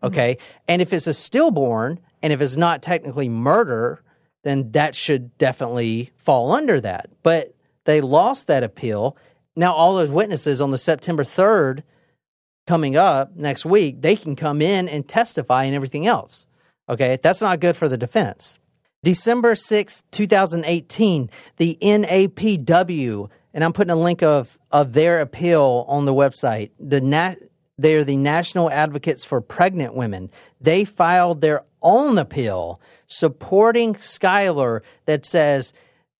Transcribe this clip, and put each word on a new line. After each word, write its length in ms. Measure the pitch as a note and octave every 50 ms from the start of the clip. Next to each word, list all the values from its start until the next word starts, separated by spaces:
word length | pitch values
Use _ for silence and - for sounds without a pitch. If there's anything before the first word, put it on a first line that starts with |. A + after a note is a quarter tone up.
| -
Okay? 360 | - F#3+ D3 A#2+ A#2+ B2+ - - - - _ _ -
And 120 | F3 F3
if 120 | F3+ - G3
it's 140 | E3 C#3
a 80 | E3+ D3
stillborn 840 | - - - - C4 D#4+ E4 G#3 D3+ C3 B2 A2+ A2 A2+ C3 E3+ F3 _ _ _ _ -
and 100 | D#3 D3
if 80 | C3
it's 160 | D3 C3 B2+
not 260 | D3 E3+ E3+ E3 C#3 -
technically 460 | - F3 E3 E3+ D3 B2 D3 C#3 A#2+
murder, 720 | A#2 A2+ A#2 C#3 E3+ A3 A#3+ D3 A#2+ A2+ A#2 B2 E3 - _ _ _ _ _ _ _ _ -
then 260 | C#3+ C#3 C#3 C3 A2 G#2+
that 220 | D3+ D3 D3+ -
should 420 | - - E3 D3 C3+ B2 A#2+ - -
definitely 760 | D3+ C3 B2 - C#3 A#2+ B2 B2 A#2 A2+ A2+ A2+ A#2+ - _ _
fall 340 | _ - C#3+ B2 A#2 C3 G3
under 280 | C#4+ D#4 C4 F#3 C3+ A#2
that. 280 | G2+ F2 F2 - - _ _ -
But 320 | D#3+ E3 D#3+ C#3 - - _ _ _ _ _ -
they 160 | - D3+ D3+
lost 460 | C3+ B2+ C#3 D#3+ F#3+ A#3 C4+ - -
that 160 | - D3+ C3 B2
appeal. 540 | G#2+ - - - A#2 G#2+ G2+ A2 C#3+ - _ _ _ _ _ _ _ -
Now 160 | D#3+ E3+ F3+ E3+
all 240 | D#3 E3 F3+ G3
those 140 | F#3+ E3 C#3+
witnesses 500 | C#3 E3+ A3 G#3 F#3 C3+ - D3+ C#3 B2+
on 100 | C#3+ C#3
the 80 | C3+ C3
September 460 | - - D#3 C#3 - F3 E3+ D3+ C#3
third 580 | - - - F#3+ G#3 A3+ G3 D3 C3+ C3 C#3+ - _ _ _ _ _ _ _ _ _ _ _ _ _ _ _ _
coming 300 | - F3 E3 D#3 C#3 C3+
up 380 | D3+ F#3+ F#3+ D3 C3+ C3+ - F#3
next 280 | E3+ D3 D3 C3 - -
week, 340 | D#3+ F#3+ G#3+ F3+ C#3+ B2 B2+ C3
they 140 | E3+ G#3+
can 200 | G#3+ - D#3+ C#3
come 260 | - D#3+ D3+ D3 D3 D3+
in 260 | F3+ G3+ F#3+ F3+ E3+
and 180 | D3 D3 C3+
testify 580 | - - A3+ A#3 - - E3 C3 - B2+ C3 C3+
and 100 | C3+ C#3
everything 320 | C#3+ C3+ C3 - D3 D#3+
else. 400 | A3 A3+ C3 - - - - - _ _ _ _ _ _ _ _ -
Okay? 300 | B2+ - C3+ B2+ C3 B2+ -
That's 200 | D#3+ F#3+ - A3
not 180 | G3 F3+ D#3
good 160 | E3 F3+ E3+
for 120 | - E3 D3
the 100 | B2+ A#2
defense. 600 | B2 A#2+ - A3 - G2+ - - - - - _ _ _ _ _ _ _ _ _ -
December 520 | E3+ F3+ - - A3+ A#3+ B3 A#3 A#3 A3+
sixth, 480 | - - - G#3+ G#3 G3+ - - - - _ -
two 140 | - G#3
thousand 380 | F#3 G#3+ F#3+ G3 E3+ E3 E3+ D#3
eighteen, 640 | D#3 F3 E3+ - - - - A3 G#3 F3 D3 B2 A2+ - - - - _ -
the 180 | D#3+ E3+ D#3 - -
N 240 | G3+ G#3 G#3+ G#3 D#3+
A 200 | F3 F#3+ G3 G3
P 280 | - - F#3 A3 G3+
W, 720 | D#3+ B2+ C3+ E3+ F3 F#3 F3 F3 D3+ C3 A#2 G#2+ G2+ G2+ G#2+ _ _ _ _ -
and 100 | D3+ D#3+
I'm 120 | E3 E3+
putting 160 | - G3+ E3+
a 60 | E3+
link 260 | D#3+ E3+ F3 F3 E3+ F3
of, 360 | D#3 D3 C#3+ A#2+ - - - _ _ -
of 220 | D3 D3 B2+ A2+
their 260 | D3 D#3+ E3+ E3+ E3
appeal 640 | D3 A#2+ - - E3 F3 E3+ D#3 C#3+ C3+ B2 A#2+ A#2+ -
on 180 | C#3 C#3+ C#3+
the 80 | C#3 C3+
website. 560 | C3+ C#3 C3+ C3 - - B2+ A2+ A2 G#2 - _ -
The 220 | - C#3+ C#3+ C#3 C3
Na-, 320 | C3+ C#3+ D#3 F3 F#3 F3+ - - - _ _ _ _ _
they're 260 | - C3+ D#3 D#3 D#3 D3
the 140 | C#3 C#3
National 540 | C3+ C#3 C#3+ D3+ E3+ E3+ - - F#3 E3+ D#3+
Advocates 560 | C#3 D3 D#3 D3+ D3 D3 - E3+ C#3 - -
for 160 | - C#3+ B2 A2+
Pregnant 520 | - - - F3+ F#3+ F#3+ F3 C#3 A#2 A2
Women. 360 | B2+ B2 A2 G2 F#2 F#2 F#2+ - - - _ _ _
They 280 | B2+ D#3 E3 F#3+ G#3
filed 560 | G3+ - - F3 E3 F3+ F3+ F3 F3 E3+ D3 D#3
their 220 | D#3 D3+ C#3 - _ _ _ -
own 340 | E3 G3+ B3 D4 D4 A#3+
appeal 640 | F#3 C3+ - - C#3+ B2 A2 F#2+ F2+ E2+ E2+ F2+ - _ _ _ _ _
supporting 840 | - - - E3 D#3 C3+ - - - F#3+ G3 G#3+ A3+ A3+ A#3+ A#3 A3+ G#3
Skylar 880 | - - - - - - F#3 F#3+ G3+ G3+ F#3 E3 C#3+ C3 A#2+ A2+ A2 - _ _ _ _
that 220 | - D3+ D3 -
says, 480 | - - E3+ D3+ D3 C#3+ C3+ B2 - - _ _ _ _ _ _ _ _ _